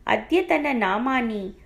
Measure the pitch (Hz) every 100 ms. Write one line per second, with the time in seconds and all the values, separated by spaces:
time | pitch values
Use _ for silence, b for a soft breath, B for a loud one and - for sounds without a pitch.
0 | - 220 220 339 359 311 294 247 196 202
1 | 254 262 233 214 190 b